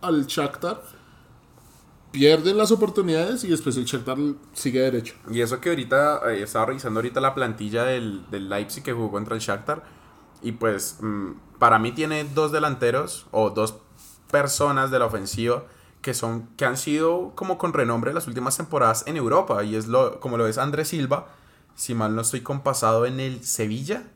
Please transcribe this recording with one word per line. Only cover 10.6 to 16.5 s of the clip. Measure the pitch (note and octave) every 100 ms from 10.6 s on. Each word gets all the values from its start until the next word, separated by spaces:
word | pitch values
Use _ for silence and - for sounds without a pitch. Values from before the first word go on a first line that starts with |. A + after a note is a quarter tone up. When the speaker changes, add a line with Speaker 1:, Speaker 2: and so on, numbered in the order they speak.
| A2+ G2 - -
Speaker 2:
mm, | G#2+ G#2 F#2+ - - -
para | A#2 A2+
mí | A2+
tiene | A#2+ D#3 D3+
dos | D3 C#3+ D3+
delanteros | D3+ D3+ B2 A#2+ C3 E3+ - -
o | A2 G#2
dos | A2 A2 - - - - - -
personas | C#3+ C#3 - D3 C3+ C3+
de | B2+
la | A2+
ofensiva | G#2 G2 G2+ A#2 B2 - - - -
que | C3+
son, | B2 A2+ A#2 A#2